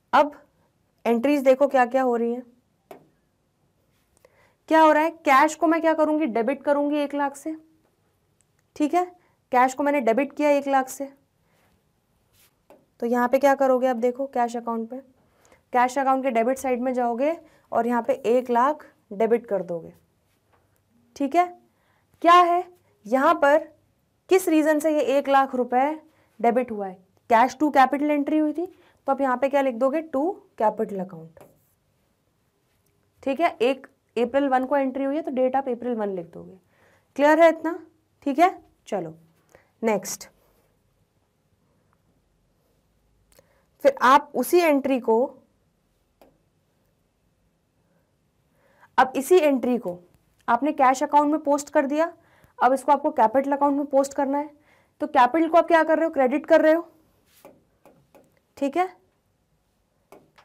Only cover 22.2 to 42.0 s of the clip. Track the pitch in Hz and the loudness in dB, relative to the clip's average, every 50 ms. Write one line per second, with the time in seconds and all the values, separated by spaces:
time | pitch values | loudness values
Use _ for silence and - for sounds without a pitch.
22.2 | - 330 339 359 359 339 349 349 359 359 - _ _ _ _ _ - 202 226 262 | 2 6 6 6 6 4 2 -2 -4 -6 -14 _ _ _ _ _ -10 -4 -2 0
23.2 | 269 320 339 330 294 277 285 311 302 - _ _ _ _ _ _ _ _ _ _ | 2 2 2 2 2 2 2 2 0 -4 _ _ _ _ _ _ _ _ _ _
24.2 | _ - 359 381 370 359 320 311 294 302 311 302 294 320 302 302 262 220 262 285 | _ 0 0 0 2 2 0 2 2 2 0 0 0 0 0 0 0 0 0 -2
25.2 | 262 269 277 269 - 269 - 247 247 247 240 247 269 294 311 311 - _ _ _ | 0 2 2 2 2 0 -2 -4 -4 -2 0 0 0 0 -4 -8 -12 _ _ _
26.2 | _ _ _ - 214 240 220 247 254 247 226 208 202 190 185 - _ _ _ _ | _ _ _ -4 -2 0 0 0 -2 -4 -6 -10 -10 -12 -12 -16 _ _ _ _
27.2 | _ - 233 220 240 254 247 - 302 302 277 285 262 254 277 277 294 302 302 294 | _ 0 2 2 2 2 2 0 0 2 4 4 2 2 2 -2 -2 0 0 -2
28.2 | 277 294 302 311 311 302 294 302 349 370 - _ _ _ _ _ - - 269 254 | -2 -2 0 0 0 -2 -4 -6 -8 -10 -12 _ _ _ _ _ -4 -4 -2 -2
29.2 | 277 262 254 254 277 277 277 277 277 269 247 220 262 269 254 320 311 320 - 262 | 0 -2 -2 -2 -2 0 0 0 0 0 -2 -2 -2 -2 -2 -2 -6 -4 -4 -4
30.2 | 285 349 403 - _ _ _ - 226 214 - - 220 190 196 190 180 185 - 165 | -4 -4 -6 -8 _ _ _ -2 -2 -2 -2 -2 -6 -6 -6 -10 -10 -10 -14 -20
31.2 | 165 160 _ - - _ _ _ _ _ _ _ _ _ _ _ _ _ _ _ | -20 -20 _ -20 -20 _ _ _ _ _ _ _ _ _ _ _ _ _ _ _
32.2 | _ _ _ _ _ _ _ _ _ _ _ _ _ _ _ _ _ _ _ _ | _ _ _ _ _ _ _ _ _ _ _ _ _ _ _ _ _ _ _ _
33.2 | - 269 277 254 330 330 - - 214 254 269 262 - - _ _ _ _ - 220 | -6 -6 -4 -2 -2 -2 -2 0 -2 -2 -2 -4 -8 -20 _ _ _ _ -6 -4
34.2 | 240 240 240 277 285 277 254 254 262 262 285 285 269 269 262 269 269 269 277 311 | -4 -2 -2 -2 0 0 0 -2 -2 0 -2 -2 -2 -2 -4 -4 -4 -4 -4 -6
35.2 | 330 330 277 254 254 254 254 262 262 262 240 233 233 247 247 220 208 202 190 180 | -6 -6 -4 -2 -2 0 -2 -2 -4 -4 -8 -8 -6 -8 -6 -6 -6 -6 -6 -8
36.2 | 170 165 - 170 170 175 190 190 _ _ _ _ _ _ _ _ _ _ _ - | -12 -14 -16 -20 -20 -20 -20 -20 _ _ _ _ _ _ _ _ _ _ _ 0
37.2 | 277 294 311 311 339 330 311 320 - 320 339 370 - - _ _ _ _ _ _ | 2 4 6 6 6 4 4 2 -4 -8 -8 -10 -14 -20 _ _ _ _ _ _
38.2 | - 285 269 269 339 370 359 - - _ _ _ _ - - 196 170 160 160 - | -8 -6 0 2 2 0 0 -2 -18 _ _ _ _ -10 -8 -8 -8 -10 -14 -18
39.2 | _ _ _ _ _ _ _ - _ _ _ - - 226 214 190 196 - - - | _ _ _ _ _ _ _ -20 _ _ _ -6 -4 -2 -2 -2 -4 -8 -12 -14
40.2 | - - _ _ _ _ _ _ _ _ _ _ _ _ _ _ _ _ _ _ | -16 -20 _ _ _ _ _ _ _ _ _ _ _ _ _ _ _ _ _ _
41.2 | _ _ _ _ _ _ _ _ _ _ _ _ _ _ _ _ | _ _ _ _ _ _ _ _ _ _ _ _ _ _ _ _